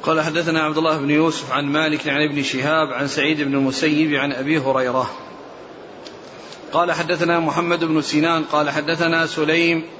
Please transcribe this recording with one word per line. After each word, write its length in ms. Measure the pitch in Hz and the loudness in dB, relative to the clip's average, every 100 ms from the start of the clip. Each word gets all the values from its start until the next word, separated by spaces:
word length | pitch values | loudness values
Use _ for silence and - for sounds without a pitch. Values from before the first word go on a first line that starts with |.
قال: 180 | - 160 | 0 0
"حدثنا 400 | 156 160 165 160 | 0 0 0 0
عبد 160 | 156 156 | 0 0
الله 200 | 160 156 | 0 0
بن 120 | 139 | 2
يوسف 420 | 147 160 151 131 | 4 2 0 -2
عن 140 | 131 143 | -2 0
مالك 420 | 147 156 151 151 | 0 0 0 -2
عن 220 | 143 151 | 0 0
ابن 140 | 147 | 0
شهاب 440 | 135 131 139 160 151 | -2 -2 0 2 0
عن 140 | 123 139 | -2 -4
سعيد 340 | 151 143 156 | 0 0 2
بن 140 | 143 139 | 0 2
المسيب 580 | 135 135 160 151 156 | 0 2 2 2 2
عن 180 | 143 143 | 2 0
أبي 260 | 127 135 156 | -2 0 0
هريرة". 520 | 135 131 127 127 123 - - - - - - - - - - - - - - - - | 2 2 2 0 -2 -6 -14 -16 -18 -18 -18 -18 -18 -16 -18 -18 -18 -18 -16 -16 -4
قال: 180 | 156 175 | 0 0
"حدثنا 480 | 160 160 170 165 170 | 0 0 0 2 2
محمد 440 | 165 151 170 170 | 2 0 0 0
بن 180 | 165 156 | 2 2
سنان 420 | 143 151 160 165 | 2 2 2 2
قال: 260 | 151 151 147 | 2 0 2
حدثنا 560 | 147 147 165 170 165 160 | 0 -2 0 2 2 0
سليم 580 | - 151 160 170 165 160 - | 0 2 4 4 2 -2 -12